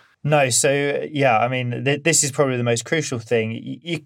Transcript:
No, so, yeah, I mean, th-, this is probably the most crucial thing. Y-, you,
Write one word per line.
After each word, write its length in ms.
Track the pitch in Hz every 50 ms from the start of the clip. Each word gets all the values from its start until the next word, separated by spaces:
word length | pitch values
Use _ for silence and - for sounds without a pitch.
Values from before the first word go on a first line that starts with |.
| _ _ _ _ -
No, 240 | 143 151 147 139 127
so, 560 | 120 - - 139 139 143 143 143 135 - - -
yeah, 260 | - 143 135 131 117 107
I 100 | 113 123
mean, 340 | 131 127 127 120 120 123 120
th-, 200 | 135 143 147 143
this 200 | 165 160 - -
is 80 | 143
probably 240 | - - 147 135 131
the 80 | 123 120
most 220 | 120 117 113 -
crucial 340 | - 165 160 147 - 139 117
thing. 300 | - - 120 113 110 110
Y-, 300 | 113 117 - 131 135 -
you, 180 | - 170 170 160 -